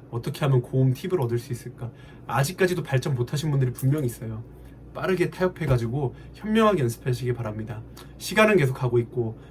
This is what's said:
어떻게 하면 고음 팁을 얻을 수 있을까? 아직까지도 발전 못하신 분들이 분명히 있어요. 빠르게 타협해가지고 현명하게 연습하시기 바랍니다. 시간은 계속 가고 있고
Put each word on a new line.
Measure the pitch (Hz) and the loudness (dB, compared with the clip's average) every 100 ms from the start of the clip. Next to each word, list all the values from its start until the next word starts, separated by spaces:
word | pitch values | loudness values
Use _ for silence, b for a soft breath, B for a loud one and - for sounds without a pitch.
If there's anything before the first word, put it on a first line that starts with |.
| - | -10
어떻게 | 117 - 135 | -8 -6 -2
하면 | 143 131 | 2 4
고음 | 120 131 131 | 4 4 4
팁을 | 127 185 180 | 2 0 0
얻을 | 117 120 | 0 -2
수 | - | -4
있을까? | 123 - - 117 B B B - | -8 -10 -12 -12 B B B -4
아직까지도 | 120 139 185 185 180 | 0 0 2 0 2
발전 | - 131 139 123 | 0 0 0 0
못하신 | 120 147 156 | -2 -2 0
분들이 | 139 127 | 2 2
분명히 | 117 135 151 127 | 2 0 2 0
있어요. | 113 120 113 113 B B B - | -4 -8 -8 -10 B B B -16
빠르게 | - 160 185 165 | -6 0 2 0
타협해가지고 | - 180 180 151 120 113 135 127 B B | 2 -2 0 2 2 2 -2 -2 B B
현명하게 | - 208 214 220 185 | -8 0 4 6 4
연습하시기 | 123 113 135 120 123 | 2 0 -2 -2 -2
바랍니다. | 120 110 104 110 - - B B - | -2 -4 -6 -8 -10 -12 B B -12
시간은 | - 190 214 202 | -2 4 6 6
계속 | 135 | 4
가고 | 131 131 120 | 2 2 2
있고 | 113 123 113 110 B | 0 -2 -4 -6 B